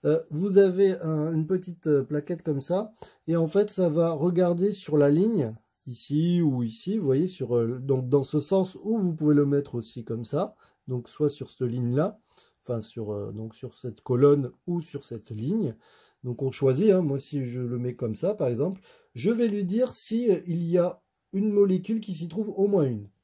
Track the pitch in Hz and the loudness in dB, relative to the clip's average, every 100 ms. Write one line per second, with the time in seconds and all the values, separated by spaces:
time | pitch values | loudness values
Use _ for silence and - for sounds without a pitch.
0 | 147 160 - 151 196 190 196 180 196 185 | 2 0 -2 -4 2 6 6 4 2 2
1 | 160 156 151 160 156 185 185 170 160 143 | -2 -2 0 0 0 -2 -4 -8 0 2
2 | 127 147 147 170 165 139 131 180 220 _ | 2 -4 -4 -6 -2 -4 -2 -2 -2 _
3 | - _ - 165 160 196 208 - 180 151 | -20 _ -2 0 2 2 0 0 0 2
4 | 170 156 170 175 175 170 196 214 - 151 | 2 2 0 2 2 2 0 -2 0 4
5 | 143 147 214 220 117 110 _ _ - 117 | 6 6 2 2 -2 -6 _ _ -14 -14
6 | - 143 170 175 160 127 117 110 - 220 | -4 0 2 4 2 2 -4 -6 -6 -2
7 | 147 131 180 - 120 120 113 127 135 131 | 0 0 0 -4 -2 0 0 -4 -2 -2
8 | 127 143 135 151 139 190 185 - 208 226 | 2 0 2 -2 2 0 0 -6 -4 0
9 | 180 160 151 147 143 143 139 123 110 - | 0 0 4 4 4 0 -2 -8 -10 -14
10 | 113 117 117 147 214 _ _ _ - 127 | -8 -8 -4 -4 -4 _ _ _ -8 -8
11 | 120 - 147 143 131 - 127 123 120 127 | -8 -2 -2 -2 -16 -6 -4 -2 -2 0
12 | 170 - _ _ _ _ - 117 107 - | -2 -4 _ _ _ _ -8 -8 -8 -10
13 | 107 104 104 104 113 - 123 - 127 - | -6 -6 -8 -10 -12 -12 -16 -12 -14 -14
14 | - 123 143 143 127 - - 175 160 139 | -2 6 6 6 2 -8 -6 -6 -6 -14
15 | - 117 - 107 123 220 160 110 _ _ | -12 -14 -10 -6 -2 -2 -2 -6 _ _
16 | _ _ 123 120 135 - 135 131 214 185 | _ _ -10 -6 -6 0 2 4 4 4
17 | 156 139 - 147 127 123 123 123 123 - | 2 -4 -6 -6 -6 -6 -6 -4 -6 -4
18 | 117 110 175 214 139 117 160 190 _ _ | -6 -2 -4 -2 -2 0 -2 -4 _ _
19 | _ 120 156 233 233 208 185 214 247 - | _ -4 -2 2 0 0 -2 0 -2 -4
20 | - 226 240 180 175 170 170 180 175 - | -4 -2 2 2 0 -4 0 2 2 -4
21 | _ _ _ 196 214 202 202 185 - 220 | _ _ _ -2 0 4 4 2 0 -4
22 | 208 160 170 165 214 - 202 196 139 110 | -4 -8 -8 -6 -6 0 2 2 0 -2
23 | 101 _ | -10 _